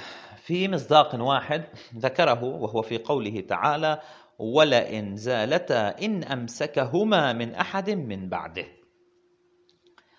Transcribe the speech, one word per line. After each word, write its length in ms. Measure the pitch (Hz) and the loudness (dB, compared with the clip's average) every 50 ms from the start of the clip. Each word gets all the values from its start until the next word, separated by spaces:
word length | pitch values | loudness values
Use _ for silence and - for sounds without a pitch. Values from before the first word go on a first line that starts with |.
| - - - - - - - | -8 -14 -16 -18 -18 -20 -20
في 300 | - - - 175 180 190 | -12 -6 -4 -2 0 0
مصداق 480 | 196 185 147 120 - 151 151 139 - - | 0 0 -2 2 6 8 8 8 6 2
واحد 480 | 113 120 135 139 127 - - 151 165 165 - - - - - 117 | -2 0 2 0 0 0 -2 -4 -4 -4 -8 -16 -20 -20 -16 -8
ذكره، 480 | 113 131 170 - - 170 143 120 120 123 | -4 -2 -2 2 2 4 4 4 2 0
وهو 380 | 131 151 160 117 107 117 113 | -4 -4 -4 -4 -2 -2 -2
في 160 | - - 120 | -2 -2 -4
قوله 440 | 110 - - 147 131 110 101 110 98 | -6 -2 -2 -2 -2 -2 -4 -6 -6
تعالى: 600 | 92 - 95 87 107 151 147 156 156 156 151 151 - - - - - _ _ - | -4 -4 -2 0 2 0 2 2 0 0 0 -2 -6 -16 -20 -20 -20 _ _ -8
"ولئن 760 | 110 113 123 156 156 147 127 117 - - 107 107 104 98 98 | -4 2 6 6 6 8 6 4 4 2 -4 -6 -6 -6 -8
زالتا 920 | 104 110 123 123 113 107 127 156 180 - - 135 117 104 101 - - 190 | -6 -4 -2 0 0 0 0 0 0 0 0 0 2 2 0 -2 -4 -4
إن 180 | 220 214 175 143 | -4 -2 -4 -4
أمسكهما 1080 | 139 139 127 120 113 - - 147 151 - 143 131 117 143 180 214 220 208 170 147 127 117 | -4 -6 -6 -6 -8 -6 -6 -4 -2 0 -2 0 0 2 2 2 4 4 4 4 2 0
من 220 | 117 117 117 - | -2 -4 -4 -2
أحد 340 | 180 175 - - 196 180 208 | -2 -2 -2 -2 -4 -2 -2
من 400 | 208 180 135 110 98 95 95 90 | -4 -4 -4 -6 -6 -8 -6 -6
بعده". 360 | 90 82 80 82 80 92 82 - - _ _ _ _ _ _ _ _ _ _ _ _ _ _ _ _ _ _ _ _ _ _ _ _ - _ _ _ | -6 -6 -6 -8 -10 -10 -10 -12 -14 _ _ _ _ _ _ _ _ _ _ _ _ _ _ _ _ _ _ _ _ _ _ _ _ -20 _ _ _